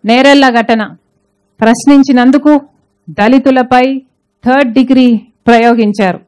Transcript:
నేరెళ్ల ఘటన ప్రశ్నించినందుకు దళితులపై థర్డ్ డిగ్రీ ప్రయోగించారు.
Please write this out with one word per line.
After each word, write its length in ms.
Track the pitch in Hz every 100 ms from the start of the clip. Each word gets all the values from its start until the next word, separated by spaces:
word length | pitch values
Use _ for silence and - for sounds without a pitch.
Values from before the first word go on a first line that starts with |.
| 208
నేరెళ్ల 420 | 240 269 285 269
ఘటన 480 | 233 226 226 208 165 _ _ _ _ _ _
ప్రశ్నించినందుకు 1000 | 220 233 - 277 269 247 247 285 294 294 285 _ _ _ -
దళితులపై 880 | 156 214 262 269 262 254 254 262 269 _ _ _ _
థర్డ్ 280 | 233 269 269
డిగ్రీ 440 | 226 262 262 247 214 - _ -
ప్రయోగించారు. 760 | 233 233 233 214 208 190 175